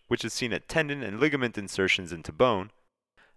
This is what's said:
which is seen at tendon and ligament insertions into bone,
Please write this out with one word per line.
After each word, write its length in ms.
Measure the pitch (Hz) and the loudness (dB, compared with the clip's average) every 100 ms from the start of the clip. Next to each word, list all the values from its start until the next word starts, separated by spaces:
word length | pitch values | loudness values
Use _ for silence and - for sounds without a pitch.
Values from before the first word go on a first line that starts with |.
| - | -4
which 160 | 120 | -2
is 80 | 113 | -2
seen 220 | - 123 | -4 -4
at 160 | 98 - | -4 -2
tendon 340 | 160 151 143 | -2 0 -2
and 160 | 110 104 | -6 0
ligament 380 | 151 143 123 110 | 2 2 -2 -2
insertions 560 | 98 - 95 - 90 | -4 2 2 2 -2
into 180 | 85 78 | -10 -6
bone, 400 | 78 127 104 101 _ _ _ _ _ _ | 2 4 4 -2 _ _ _ _ _ _